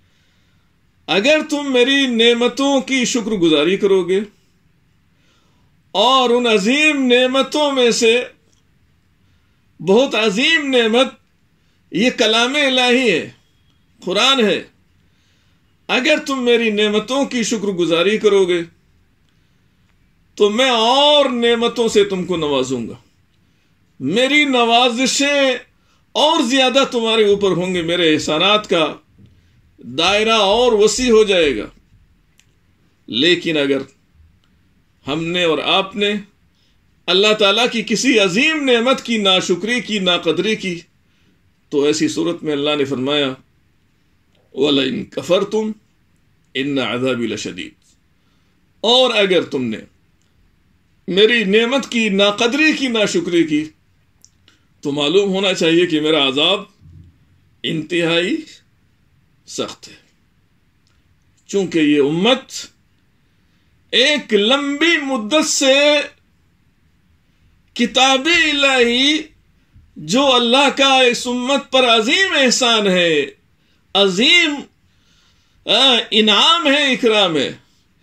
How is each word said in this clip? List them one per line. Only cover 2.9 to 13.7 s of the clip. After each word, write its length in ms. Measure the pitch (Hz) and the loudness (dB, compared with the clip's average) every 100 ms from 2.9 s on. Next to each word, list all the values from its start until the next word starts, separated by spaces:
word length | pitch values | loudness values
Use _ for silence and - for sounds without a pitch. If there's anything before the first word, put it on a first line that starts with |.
| 262 240 | -2 -2
शुक्रगुजारी 720 | 247 208 214 170 156 156 196 | -2 -4 0 2 2 2 0
करोगे 460 | 202 190 175 185 214 _ _ _ _ _ _ _ _ _ _ _ _ _ _ _ _ | 0 0 0 -2 -4 _ _ _ _ _ _ _ _ _ _ _ _ _ _ _ _
और 380 | 180 226 269 247 | 0 2 2 2
उन 140 | 240 240 | 0 2
अजीम 520 | 214 190 277 302 285 | 0 0 2 2 0
नेमतों 640 | 254 247 254 269 262 302 294 | 2 2 2 0 -2 0 0
में 180 | 269 240 | 2 0
से 200 | 208 233 240 240 _ _ _ _ _ _ _ _ _ _ _ _ _ _ - | 2 2 2 -2 _ _ _ _ _ _ _ _ _ _ _ _ _ _ -12
बहुत 340 | 160 208 277 | 0 2 2
अजीम 520 | 226 220 196 302 320 285 | 0 -2 0 0 0 0
नेमत 500 | 254 226 233 262 - _ _ _ _ _ _ _ | 0 2 2 0 -2 _ _ _ _ _ _ _
ये 180 | 160 247 | -2 -2
कलाम 440 | 247 214 226 247 285 | 0 0 0 0 0
इलाही 500 | 277 254 247 247 247 | 0 0 0 0 0
है, 240 | 160 117 - _ _ _ | -2 -4 -16 _ _ _